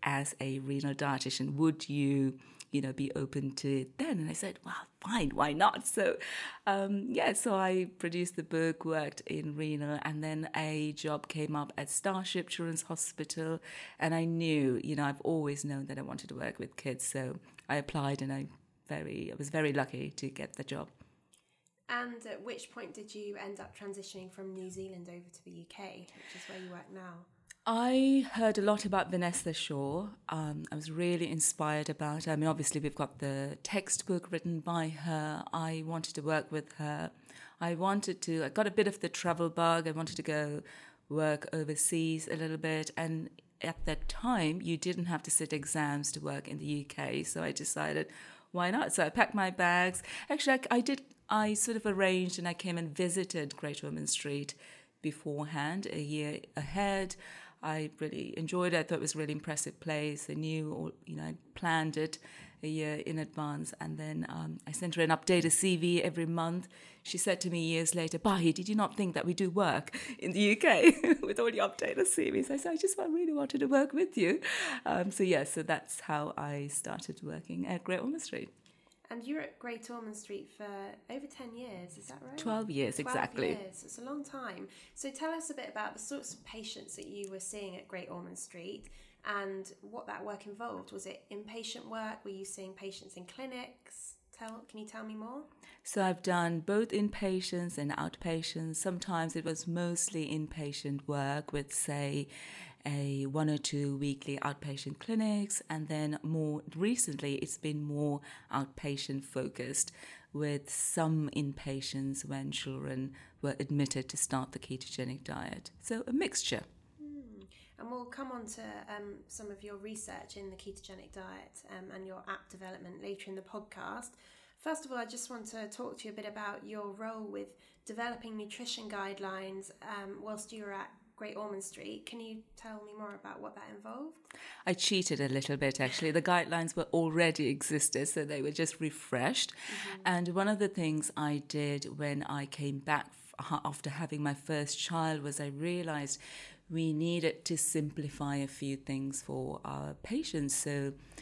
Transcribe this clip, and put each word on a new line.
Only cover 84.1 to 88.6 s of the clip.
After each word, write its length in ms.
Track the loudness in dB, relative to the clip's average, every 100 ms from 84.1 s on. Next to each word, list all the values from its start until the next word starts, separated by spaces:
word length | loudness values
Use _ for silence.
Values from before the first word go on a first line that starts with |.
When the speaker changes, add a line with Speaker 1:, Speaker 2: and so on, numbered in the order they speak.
| -8
Speaker 2:
time. 420 | -8 -10 -10 -10 -14 -16 -20
So 160 | -10 -8
tell 200 | -4 -4
us 200 | -4 -6
a 40 |
bit 140 | -8 -8
about 240 | -4 -6
the 80 | -6
sorts 320 | -8 -8 -8
of 120 | -12 -12
patients 500 | -12 -10 -10 -12 -12
that 100 | -10
you 240 | -8 -8
were 80 | -8
seeing 380 | -8 -8 -8 -10
at 100 | -12
Great 240 | -12 -10
Ormond 280 | -12 -12 -12
Street 500 | -14 -12